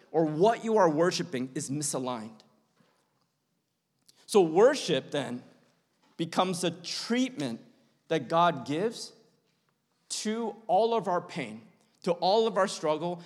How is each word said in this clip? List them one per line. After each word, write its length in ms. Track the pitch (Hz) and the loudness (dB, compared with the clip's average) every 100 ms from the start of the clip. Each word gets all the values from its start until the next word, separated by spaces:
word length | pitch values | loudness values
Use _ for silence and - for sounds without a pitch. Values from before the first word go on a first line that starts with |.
| _ | _
or 140 | 156 160 | 0 0
what 400 | 151 208 233 226 | 4 2 2 0
you 100 | 214 | 4
are 140 | 175 | 4
worshiping 600 | 151 175 175 151 110 131 151 | 4 2 0 -4 -6 -6 -8
is 140 | 123 | -6
misaligned. 720 | 147 147 135 127 120 110 - _ _ _ _ _ _ _ _ _ _ _ _ _ _ _ _ _ _ - | -4 -4 -4 -6 -8 -10 -18 _ _ _ _ _ _ _ _ _ _ _ _ _ _ _ _ _ _ 2
So 160 | 208 | 4
worship 720 | 170 160 240 294 - 135 131 | 4 6 6 4 0 -2 0
then 320 | 147 120 123 - _ _ _ _ _ _ - | -4 -4 -8 -12 _ _ _ _ _ _ -8
becomes 420 | 165 - 190 175 | -4 0 0 0
the 120 | 220 | -4
treatment 920 | - - - - 240 254 254 135 113 - _ _ _ _ | -4 -10 -10 -2 -2 -2 -4 -8 -8 -14 _ _ _ _
that 180 | 160 117 | -4 0
God 380 | 165 170 139 117 | 2 2 2 -4
gives 480 | 151 220 233 - - _ _ _ _ _ _ _ _ _ | -4 -4 -6 -14 -18 _ _ _ _ _ _ _ _ _
to 480 | - 214 226 226 - - | -6 -4 -4 -4 -8 0
all 260 | 180 226 | 2 4
of 140 | 226 185 | 0 0
our 140 | 175 | -4
pain, 400 | 170 170 117 110 - _ _ _ | -4 -10 -10 -12 -18 _ _ _
to 80 | - | -4
all 360 | - 180 220 226 | 0 2 4 2
of 100 | 190 | 2
our 100 | 202 | 0
struggle, 540 | - 156 156 175 175 | 0 -2 -2 -4 -8